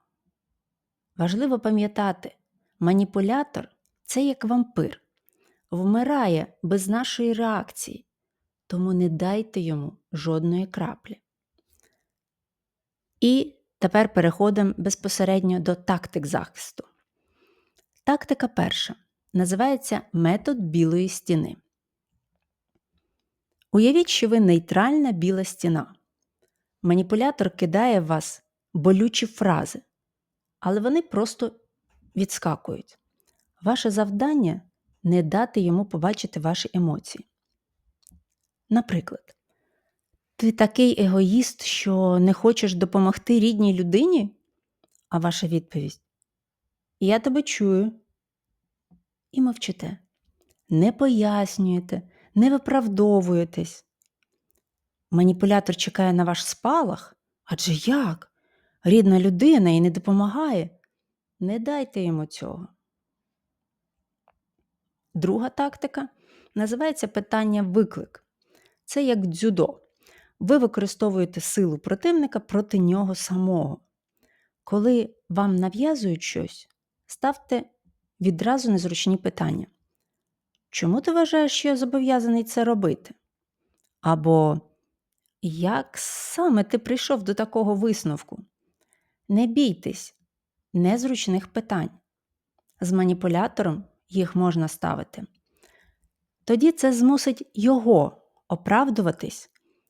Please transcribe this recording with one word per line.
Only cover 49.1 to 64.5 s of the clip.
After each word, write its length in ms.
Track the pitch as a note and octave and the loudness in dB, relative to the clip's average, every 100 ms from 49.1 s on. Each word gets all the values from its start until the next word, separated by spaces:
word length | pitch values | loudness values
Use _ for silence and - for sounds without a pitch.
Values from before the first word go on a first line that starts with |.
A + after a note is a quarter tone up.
| _ _ | _ _
І 80 | C4 | -2
мовчите. 580 | B3+ A#3 - - E3+ G3 _ _ _ _ _ _ _ | 0 -2 -8 -8 -10 -10 _ _ _ _ _ _ _
Не 240 | D#3+ G3+ | 2 2
пояснюєте, 1080 | A3+ C#4 A3+ G#3 G#3 G3 - F#3 F3+ F3+ F3+ - _ _ | 2 2 2 2 0 -2 -2 0 0 -4 -10 -10 _ _
не 160 | G3+ B3+ | 2 4
виправдовуєтесь. 1300 | C#4 - C4+ A3+ G3 G#3 G3+ F3+ F3 E3+ F3 E3 - _ _ _ _ _ _ _ _ _ _ _ _ _ | 4 2 0 0 2 4 4 4 0 0 -6 -10 -12 _ _ _ _ _ _ _ _ _ _ _ _ _
Маніпулятор 640 | E3+ F#3 F3+ G3 G3+ G3 E3+ | 2 4 4 2 2 0 -4
чекає 360 | - - F#3 | -4 0 0
на 120 | F3 | 2
ваш 200 | E3+ E3+ | 0 -2
спалах, 720 | - - A#3 E4 A#3 - - _ _ _ | -6 -4 0 0 0 -6 -14 _ _ _
адже 460 | - E3 F3+ D#3 - | -8 -6 -2 -2 0
як? 420 | C#4+ A3 E3 - _ _ _ _ _ | 0 0 -6 -12 _ _ _ _ _
Рідна 360 | F3 A3 G3 F#3 | 4 6 8 6
людина 500 | F#3+ F3+ C#4+ D4 F3+ | 4 4 6 6 6
і 100 | E3 | 4
не 100 | F3 | 4
допомагає. 800 | E3 G3+ G3 G3+ B3 D#4 G3+ E3 - _ _ _ _ _ _ | 0 0 0 0 -2 -2 -2 -4 -12 _ _ _ _ _ _
Не 180 | F#3 A3+ | -6 -6
дайте 420 | A#3 D4 C4+ G3+ | -6 -6 -6 -4
йому 260 | F3 D#3+ D3+ | -4 -4 -6
цього. 420 | - - E3+ F3+ _ _ _ _ _ _ _ _ _ _ _ _ _ _ _ _ _ _ | -12 -14 -14 -16 _ _ _ _ _ _ _ _ _ _ _ _ _ _ _ _ _ _